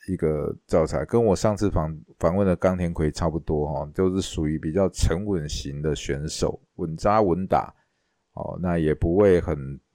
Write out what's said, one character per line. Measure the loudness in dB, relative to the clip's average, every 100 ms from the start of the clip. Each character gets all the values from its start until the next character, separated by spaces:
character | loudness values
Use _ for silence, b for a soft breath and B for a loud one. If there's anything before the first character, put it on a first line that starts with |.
| -6
一 | -2
个 | 0 -2 -4 -6 -2
教 | 2 2
材， | 0
跟 | 0 2
我 | 4
上 | 4 2 0
次 | 0
访-， | 0 -2 -6 -14 -2
访 | 0 2
问 | 2
的 |
冈 | 2 2 0
田 | -2
葵 | 0 -2
差 | 0 -2
不 | -2
多 | -2 -2 -2
哦， | -4 -6
就 | 0 0
是 | 0
属 | -2 -2 -2
于 | -2
比 | -2
较 | 0 0
沉 | 2 0 0 -2
稳 | -4 -4
型 | -8 -8 -6
的 | -4 -4
选 | -4 -6 -6
手， | -4 -4 -4 _ -10
稳 | -8 -2
扎 | 2 2
稳 | 2 0 0
打， | 0 0 -10 _ _ _ _ _
哦， | -14 -10 -6
那 | -2 2
也 | 2
不 | 2 2 4
会 | 6 6
很， | 2 -4 -6 -12 _